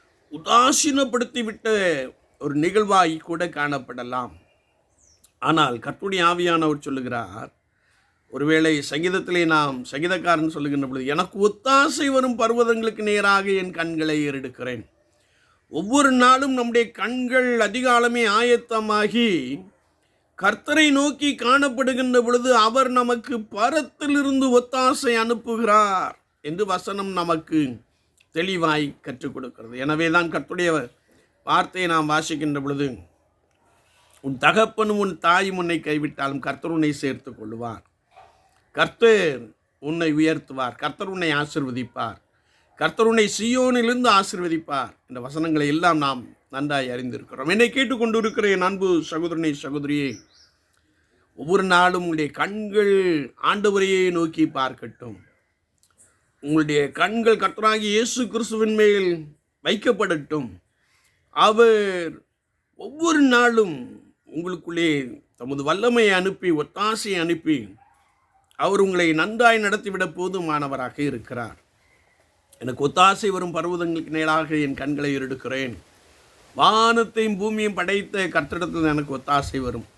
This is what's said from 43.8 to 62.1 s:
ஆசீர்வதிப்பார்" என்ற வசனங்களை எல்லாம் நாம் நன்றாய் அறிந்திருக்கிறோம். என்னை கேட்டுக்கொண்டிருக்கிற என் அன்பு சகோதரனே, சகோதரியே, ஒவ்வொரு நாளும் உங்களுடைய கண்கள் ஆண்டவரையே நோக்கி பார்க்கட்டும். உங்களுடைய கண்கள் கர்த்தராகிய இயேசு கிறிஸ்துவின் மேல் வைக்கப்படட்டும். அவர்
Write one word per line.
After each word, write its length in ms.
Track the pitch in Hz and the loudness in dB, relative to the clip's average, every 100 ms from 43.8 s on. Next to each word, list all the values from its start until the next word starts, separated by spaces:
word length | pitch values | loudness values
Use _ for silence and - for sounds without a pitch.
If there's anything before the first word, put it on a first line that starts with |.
| 233 247 247 | 2 2 4
ஆசீர்வதிப்பார்" 840 | 196 196 190 175 165 160 139 120 - _ | 4 2 -4 -2 -4 -4 -6 -6 -12 _
என்ற 140 | 127 | -14
வசனங்களை 460 | 123 156 160 156 147 | -10 -4 -2 0 2
எல்லாம் 300 | 151 175 156 | 2 2 2
நாம் 280 | 139 127 104 _ _ | 0 -4 -10 _ _
நன்றாய் 400 | 135 147 143 127 | -8 -4 -4 -4
அறிந்திருக்கிறோம். 600 | 123 127 120 - 123 143 | -6 -8 -10 -14 -8 -2
என்னை 200 | 202 240 | 2 2
கேட்டுக்கொண்டிருக்கிற 840 | 269 254 247 226 220 220 214 208 | 2 -2 0 0 0 0 0 0
என் 100 | 190 | 2
அன்பு 420 | 180 190 190 170 151 | 0 0 0 0 0
சகோதரனே, 440 | 160 170 165 160 143 | -6 -4 -2 -4 -4
சகோதரியே, 540 | 139 147 143 147 139 127 _ _ _ _ _ _ _ _ _ _ _ - | -8 -8 -4 -4 -4 -8 _ _ _ _ _ _ _ _ _ _ _ -14
ஒவ்வொரு 280 | 143 196 | 0 0
நாளும் 360 | 190 175 180 180 | 4 4 4 2
உங்களுடைய 320 | 175 156 147 | -2 -2 -4
கண்கள் 1000 | - 170 208 214 208 202 196 185 156 127 - | -4 -6 -6 -2 0 4 4 4 0 -2 -2
ஆண்டவரையே 680 | 143 202 208 196 190 190 185 | 0 2 2 2 2 2 2
நோக்கி 360 | 170 165 160 156 | 0 -2 0 0
பார்க்கட்டும். 720 | 143 131 127 117 - 120 95 _ _ _ _ _ _ _ _ _ _ _ _ | 0 -4 -6 -16 -16 -18 -18 _ _ _ _ _ _ _ _ _ _ _ _
உங்களுடைய 500 | 143 156 151 147 143 | 0 0 2 0 0
கண்கள் 460 | - 180 226 226 214 | 0 0 2 2 2
கர்த்தராகிய 440 | 190 - 214 220 | 0 0 0 0
இயேசு 460 | 214 208 233 247 220 | 0 0 0 -2 -4
கிறிஸ்துவின் 460 | 226 233 220 220 | -4 -4 -2 0
மேல் 520 | 214 214 202 185 165 151 - _ _ | 4 4 4 2 -2 -8 -20 _ _
வைக்கப்படட்டும். 840 | 156 208 240 202 202 160 139 151 120 92 _ _ _ _ _ _ _ | -4 0 0 0 0 -2 -4 -6 -6 -14 _ _ _ _ _ _ _
அவர் 920 | 147 196 220 233 214 202 180 165 | 2 2 6 6 6 2 -2 -6